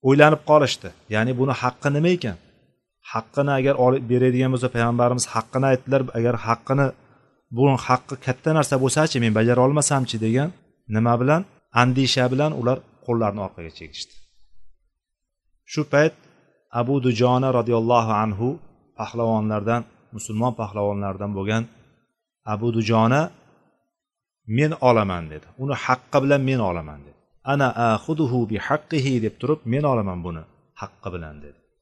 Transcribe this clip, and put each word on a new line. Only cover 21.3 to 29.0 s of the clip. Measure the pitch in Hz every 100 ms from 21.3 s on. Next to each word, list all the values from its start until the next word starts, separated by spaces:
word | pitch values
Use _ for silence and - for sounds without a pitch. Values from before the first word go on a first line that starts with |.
bo'lgan | 98 98 110 117 _ _ _ _ _ _ _ -
Abu | 107 117
Dujona, | 117 110 113 113 135 170 - _ _ _ _ _ _ _ _ _ _ 110
"Men | 113 151 160
olaman", | 127 117 98 90 80
dedi. | 76 -
"Uni | - 135
haqqi | 127 - 123 _ 147
bilan | 139 143
men | 131 131
olaman", | 101 87 76 73
dedi. | 69 _ _ _
"Ana | 131 143 135 -
akhuduhu | 117 110 - 156 143 123 110
bihaqqihi", | 107 - 147 - 160